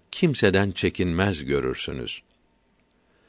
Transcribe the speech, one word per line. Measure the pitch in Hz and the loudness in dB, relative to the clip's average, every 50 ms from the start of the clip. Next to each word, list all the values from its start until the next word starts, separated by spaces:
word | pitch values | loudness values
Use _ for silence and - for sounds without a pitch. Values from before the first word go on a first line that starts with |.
| _ - | _ -12
kimseden | - - 190 165 131 - 117 98 92 95 101 101 92 | -4 0 2 2 2 4 2 4 4 4 2 2 -2
çekinmez | - - 90 - - 92 90 82 85 95 101 92 73 69 | -2 -2 -2 0 0 -2 0 2 2 2 2 0 -2 -2
görürsünüz. | 64 71 69 64 64 64 - - - 71 64 60 - - - _ _ _ _ _ _ _ _ _ _ _ _ _ _ _ _ _ _ _ _ _ | -2 -2 0 0 -2 -4 -4 -6 -8 -8 -8 -8 -8 -10 -14 _ _ _ _ _ _ _ _ _ _ _ _ _ _ _ _ _ _ _ _ _